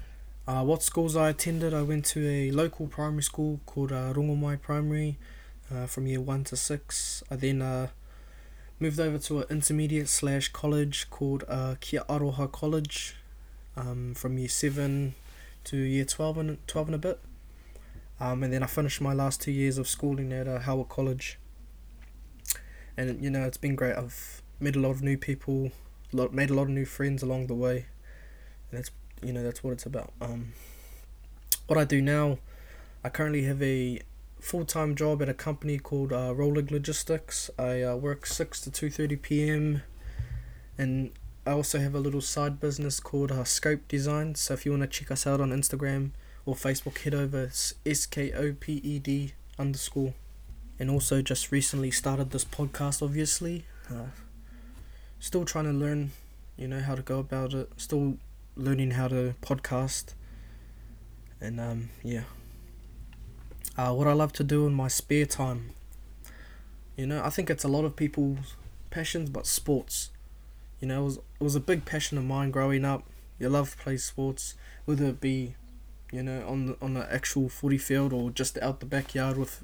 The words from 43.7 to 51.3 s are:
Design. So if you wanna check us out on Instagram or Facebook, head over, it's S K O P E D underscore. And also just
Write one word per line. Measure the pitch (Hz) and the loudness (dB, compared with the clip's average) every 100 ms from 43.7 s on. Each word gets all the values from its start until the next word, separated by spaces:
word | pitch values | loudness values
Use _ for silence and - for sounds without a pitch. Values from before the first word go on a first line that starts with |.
| 151 - | 2 0
Design. | 143 143 151 156 147 | 0 2 2 0 0
So | - - | 0 0
if | 147 | 2
you | |
wanna | 143 135 | 2 2
check | - - | -2 -2
us | 135 139 | 0 4
out | 139 | 4
on | 139 | 4
Instagram | - - 139 139 135 139 - - - - | 4 2 2 2 2 0 -4 -12 -8 -4
or | |
Facebook, | 131 135 135 139 - | 0 0 0 -2 -2
head | 147 | 0
over, | 143 139 139 | 2 2 0
it's | 131 - - - 156 | 0 0 -2 -2 0
S | 147 - | 0 0
K | 151 139 | 0 0
O | - 147 | 2 0
P | 139 - 147 | 0 -2 -2
E | 147 147 | 0 0
D | 139 139 139 - - - | 2 2 0 -6 -10 -2
underscore. | 139 139 - 139 131 - - - - - - - | 0 0 -2 0 0 -2 -12 -14 -14 -12 -12 -2
And | 131 | 2
also | 139 - 135 | 4 6 4
just | 135 | 4